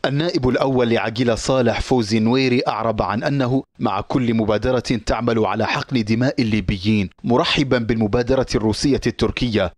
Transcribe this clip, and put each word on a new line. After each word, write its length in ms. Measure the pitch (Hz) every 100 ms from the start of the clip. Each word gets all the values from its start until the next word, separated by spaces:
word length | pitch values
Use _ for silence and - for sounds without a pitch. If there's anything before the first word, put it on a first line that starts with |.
النائب 440 | 135 139 170 180 127
الأول 400 | 123 139 127 120
لعقيلة 460 | 113 104 113 120
صالح 460 | 110 - 131 117 104
فوزي 380 | - 127 104 110
نويري 420 | 110 131 131 123 -
أعرب 340 | 110 113 107
عن 220 | 98 107
أنه 400 | 151 139 123 131 - -
مع 220 | 117 98
كل 320 | - 139 120
مبادرة 460 | 113 107 104 127 127 - 123
تعمل 400 | - 117 120 113
على 200 | 104 107
حقن 380 | 104 147 - 127
دماء 380 | 107 113 127 -
الليبيين، 680 | 113 107 95 101 101 107 92 _
مرحباً 540 | - 120 170 - 135 123
بالمبادرة 680 | 113 113 107 123 117 131 120
الروسية 460 | 127 110 104 147 127 120
التركية 640 | - 107 - 123 104 90